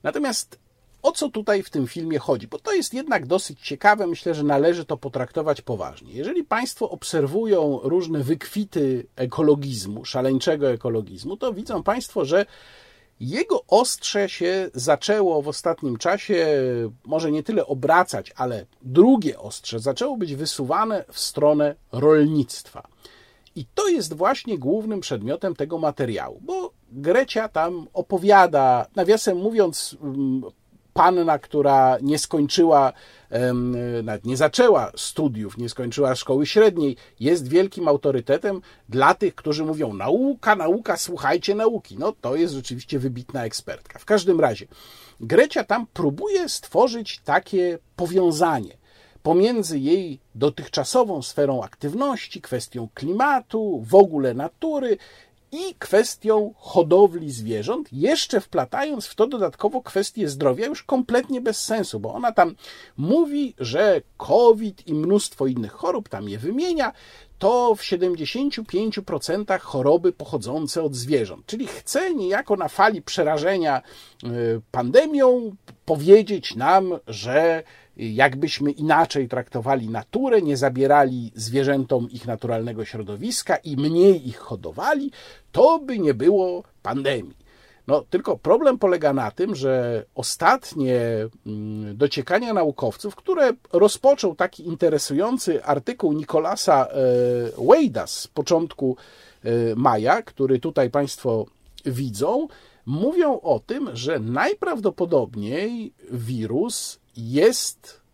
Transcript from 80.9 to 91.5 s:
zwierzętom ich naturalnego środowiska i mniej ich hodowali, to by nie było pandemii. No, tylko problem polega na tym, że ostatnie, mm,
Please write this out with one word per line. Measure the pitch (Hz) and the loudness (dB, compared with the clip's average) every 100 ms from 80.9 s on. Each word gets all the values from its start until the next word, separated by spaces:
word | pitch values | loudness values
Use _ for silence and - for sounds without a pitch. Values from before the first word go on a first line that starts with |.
| 147 135 127 117 110 | 6 4 0 -8 -10
zwierzętom | 110 131 135 139 127 131 117 | -2 0 2 0 0 -2 -2
ich | 117 123 | -10 -8
naturalnego | 113 120 113 117 110 107 | -6 -4 -4 -4 -8 -10
środowiska | 113 101 104 214 226 - 160 | -10 -10 -8 -6 -6 -2 -4
i | 156 135 | -2 -4
mniej | 147 165 196 180 127 | 0 6 6 6 0
ich | 110 | -12
hodowali, | - 104 82 87 220 302 277 - - - _ | -12 -12 -10 -4 -2 0 -4 -12 -20 -20 _
to | - 294 330 | 4 6 6
by | 269 233 | -2 -2
nie | 156 | 0
było | 117 151 202 185 180 - _ | 4 4 4 0 -4 -12 _
pandemii. | - 127 135 127 90 - _ _ _ _ - | -6 -2 -2 -4 -8 -20 _ _ _ _ -2
No, | 147 - | -2 0
tylko | 180 - 170 | -4 -2 -4
problem | 156 233 302 254 | 2 4 4 2
polega | 196 175 151 | 0 2 0
na | 135 107 | 0 -4
tym, | - 190 165 | -4 -4 -2
że | 135 131 120 113 - - | 0 0 0 -4 -6 -10
ostatnie, | - - 160 254 - 160 131 123 117 110 110 _ | -8 0 2 2 -2 -4 0 0 0 -4 -6 _
mm, | 107 | -12